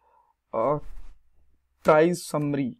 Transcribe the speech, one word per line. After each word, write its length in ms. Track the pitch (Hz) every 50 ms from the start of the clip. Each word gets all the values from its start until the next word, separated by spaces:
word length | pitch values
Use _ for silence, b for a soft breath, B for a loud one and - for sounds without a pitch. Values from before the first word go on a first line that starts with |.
| _ _ _ _ _ _ _ _ _ _ -
अ, 240 | - 113 135 151 147 - - - - - - - - _ _ _ _ _ _ _ _ _ _ _ _ -
प्राइस 440 | 185 160 156 165 175 180 170 - -
समरी 480 | - 151 147 147 143 139 139 120 -